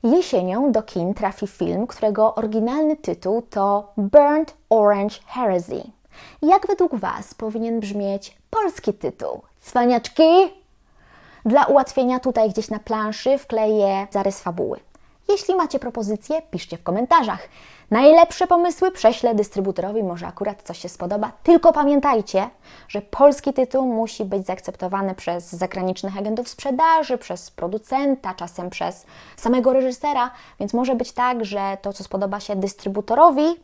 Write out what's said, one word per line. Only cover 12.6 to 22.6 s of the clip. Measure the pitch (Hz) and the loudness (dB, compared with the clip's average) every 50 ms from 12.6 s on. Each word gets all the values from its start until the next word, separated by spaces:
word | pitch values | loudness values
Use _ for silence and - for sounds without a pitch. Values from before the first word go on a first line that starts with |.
| 214 - | -6 -6
na | 220 208 | -10 -10
planszy | - - 226 214 214 214 208 - - 262 269 | -6 -6 -4 -4 -4 -6 -6 -4 0 0 0
wkleję | 269 269 - 247 220 220 214 214 214 196 196 196 196 196 202 | 0 -2 -6 -4 -2 0 0 2 2 2 2 0 -2 -4 -4
zarys | - 202 196 196 196 - | -4 -2 -2 -2 -4 -4
fabuły. | - 180 170 175 - - - - _ _ _ _ - _ _ _ _ - | -8 -8 -6 -4 -6 -6 -6 -10 _ _ _ _ -20 _ _ _ _ -2
Jeśli | 403 403 - - 359 | -2 -2 0 -2 0
macie | 370 339 294 - 277 | 0 0 -2 -4 -6
propozycje, | - 247 240 233 214 202 214 208 - - 302 320 | -6 -6 -8 -6 -6 -6 -6 -6 -6 -6 -6 -6
piszcie | 320 _ - 175 - - - | -6 _ -12 -12 -10 -10 -14
w | 165 - | -10 -6
komentarzach. | - 175 208 240 - 262 - 240 214 175 180 - - - - - - - - _ _ | -4 -4 -4 0 4 4 4 4 2 -6 -8 -10 -18 -20 -20 -20 -20 -20 -20 _ _
Najlepsze | 208 220 269 285 311 330 339 330 - - 370 | 2 8 8 10 10 10 8 6 4 -2 2
pomysły | 359 359 349 349 359 330 - 370 370 | 2 4 2 2 0 0 0 -2 -2
prześlę | 370 - - 220 233 - - 247 226 | -2 2 2 2 2 4 0 0 0
dystrybutorowi, | 208 208 202 - 202 190 196 190 - 170 190 208 226 208 | 0 -2 -2 -4 -4 -4 -4 -4 -4 -6 -4 -4 -4 -4
może | 185 175 170 175 | -4 -6 -8 -10
akurat | 175 170 - 202 214 202 202 | -14 -10 -6 -8 -8 -8 -10
coś | - - 175 - | -14 -16 -16 -12
się | - - | -12 -14
spodoba. | - - 185 175 202 208 220 214 - - - | -10 -10 -8 -6 -4 -4 -4 -6 -8 -4 4
Tylko | - 339 330 - 339 320 | 4 4 8 8 6 6
pamiętajcie, | 294 294 277 294 285 269 294 254 226 202 - - 190 196 240 _ _ | 6 2 2 2 2 2 2 0 0 -2 -2 -2 -2 -2 -2 _ _